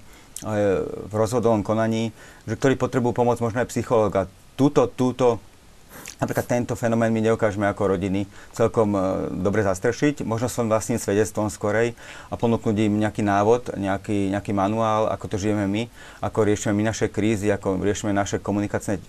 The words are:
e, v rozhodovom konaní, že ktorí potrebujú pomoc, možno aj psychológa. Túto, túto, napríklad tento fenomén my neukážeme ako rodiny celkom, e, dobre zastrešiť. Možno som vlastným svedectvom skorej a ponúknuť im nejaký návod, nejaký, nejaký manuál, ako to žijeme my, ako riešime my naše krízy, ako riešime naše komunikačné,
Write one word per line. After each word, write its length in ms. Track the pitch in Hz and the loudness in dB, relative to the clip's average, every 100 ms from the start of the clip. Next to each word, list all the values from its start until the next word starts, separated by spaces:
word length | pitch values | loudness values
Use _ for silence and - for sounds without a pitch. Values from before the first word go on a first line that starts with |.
| - - - - 110 | -8 -20 -18 -10 -4
e, 360 | 107 101 82 - | 0 2 0 -2
v 280 | - 87 | -8 -4
rozhodovom 520 | 107 110 123 113 107 98 | -2 0 2 2 2 2
konaní, 480 | 110 113 113 113 - - - 107 | 0 0 0 -2 -6 -20 -14 -10
že 80 | |
ktorí 240 | - 135 127 | 0 2 2
potrebujú 340 | 127 123 120 | 0 0 0
pomoc, 300 | 123 120 113 | 2 2 2
možno 200 | 117 117 | -2 -2
aj 80 | 107 | -2
psychológa. 560 | 123 113 113 104 98 92 - - | -4 2 2 4 0 -2 -6 -10
Túto, 320 | - 135 147 120 | 0 2 4 2
túto, 560 | - 127 123 123 117 - - - - - - - - | 2 -2 2 2 2 -4 -20 -20 -20 -20 -20 -14 -6
napríklad 240 | 123 120 - | -4 -2 -2
tento 320 | 123 120 117 | -2 -2 -2
fenomén 320 | 113 117 113 | 0 2 2
my 80 | 113 | 2
neukážeme 480 | 110 110 110 98 101 | 2 2 0 0 0
ako 320 | 104 98 95 | 0 0 0
rodiny 320 | 95 95 104 - - | 0 -2 -4 -10 -8
celkom, 400 | - 113 117 104 | 0 0 2 2
e, 40 | 101 95 90 78 | 2 0 -2 -4
dobre 320 | 80 98 104 98 | -2 0 0 0
zastrešiť. 560 | 92 120 - 147 143 | 0 -2 0 0 0
Možno 240 | 101 113 123 | -4 -2 -2
som 240 | - 113 | -2 0
vlastným 320 | 110 - 113 | 0 0 -2
svedectvom 480 | - 101 107 107 107 | 0 0 0 -2 -4
skorej 480 | - 104 107 120 - - - - | -2 -2 0 0 -4 -16 -18 -10
a 40 | - | -2
ponúknuť 480 | 117 110 117 104 107 | 0 2 0 2 2
im 160 | 104 | 2
nejaký 240 | 107 110 101 | 0 0 2
návod, 480 | 101 104 123 - | 4 4 4 0
nejaký, 560 | 92 98 98 110 101 98 | -4 -2 -2 -2 0 0
nejaký 220 | 101 107 | -2 -2
manuál, 560 | 101 98 110 110 107 107 | 0 0 2 2 2 0
ako 240 | 101 92 | -2 -4
to 20 | 104 | -2
žijeme 240 | 107 107 98 | 0 0 0
my, 240 | 104 117 - - - | -2 -4 -10 -20 -8
ako 160 | 104 113 104 | -4 2 2
riešime 320 | 101 113 101 | 2 2 2
my 160 | 110 | 0
naše 160 | - 107 | 0 -2
krízy, 400 | 107 107 104 104 | 0 0 2 0
ako 320 | 101 98 92 | 0 0 0
riešime 320 | 95 107 104 | 0 0 0
naše 240 | 101 98 101 | 0 0 -2
komunikačné, 640 | - 104 104 107 - 95 | -2 -2 0 -2 -4 -6